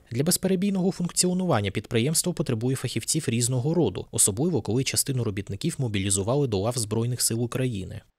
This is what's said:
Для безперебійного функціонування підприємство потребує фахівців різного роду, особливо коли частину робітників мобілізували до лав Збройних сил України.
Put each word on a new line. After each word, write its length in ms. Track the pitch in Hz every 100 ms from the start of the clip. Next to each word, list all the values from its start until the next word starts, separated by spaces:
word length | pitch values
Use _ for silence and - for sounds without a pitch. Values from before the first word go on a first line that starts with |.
| -
Для 120 | 117
безперебійного 680 | 160 - 190 190 202 196 180
функціонування 800 | - 175 - 180 180 180 120 101
підприємство 640 | 107 - 117 127 165 180
потребує 440 | 165 156 113 123 135
фахівців 480 | 127 113 - 156 -
різного 460 | 117 120 131 139
роду, 320 | 175 123 92 -
особливо 520 | - - 98 170 143
коли 220 | - 117
частину 400 | 135 - - 127
робітників 500 | 113 98 - 98 170 -
мобілізували 680 | 127 104 98 98 98 143 139
до 120 | 101
лав 160 | 107 120
Збройних 460 | 104 110 117 123
сил 220 | - 117
України. 560 | 120 127 127 101 90 101 -